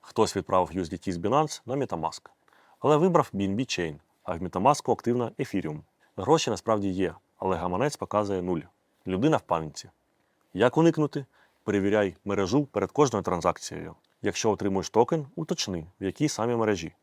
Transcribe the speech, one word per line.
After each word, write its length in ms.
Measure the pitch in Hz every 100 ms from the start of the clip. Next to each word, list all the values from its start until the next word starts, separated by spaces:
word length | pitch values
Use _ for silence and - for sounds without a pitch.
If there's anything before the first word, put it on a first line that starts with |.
Хтось 340 | - - 107 -
відправив 340 | 87 92 87
U 100 | 87
S 140 | 87
D 140 | 90 -
T 40 |
з 60 | 87
Binance 440 | 95 135 151 - -
на 100 | 135
MetaMask, 460 | 131 85 80 - - _ _ _ _ _
але 180 | 135 151
вибрав 320 | 185 170 -
B 160 | 98 98
N 60 | 101
B 40 |
Chain, 360 | 131 - 85 73 _ _
а 120 | - 85
в 20 |
MetaMask 540 | 92 92 107 143 -
активна 400 | 117 - 120 117 -
Ethereum. 400 | 135 98 80 76 - _ _ -
Гроші 320 | 95 160 -
насправді 400 | 104 - 110 101
є, 260 | 92 92 80 _ _
але 180 | 95 90
гаманець 400 | 87 90 139 -
показує 460 | 95 104 104 95
нуль. 180 | 90 87 - _ _ _ -
Людина 300 | 92 135 147
в 40 |
паніці. 480 | - 85 78 - - _ _ _ _ _ _
Як 240 | 90 120 156
уникнути? 480 | 165 156 147 - 135 _ _ _
Перевіряй 520 | - 101 98 107 101 82 -
мережу 400 | 101 95 123 147
перед 260 | - 95
кожною 320 | - 147 107
транзакцією. 720 | 92 90 87 85 - 80 82 82 _ _
Якщо 300 | 101 92 113
отримуєш 380 | 98 104 95 87
токен, 360 | 110 120 165 139 -
уточни, 500 | 160 175 - 90 80 _
в 20 |
якій 260 | 98 - 147
саме 260 | - 113 120
мережі. 400 | 110 101 82 _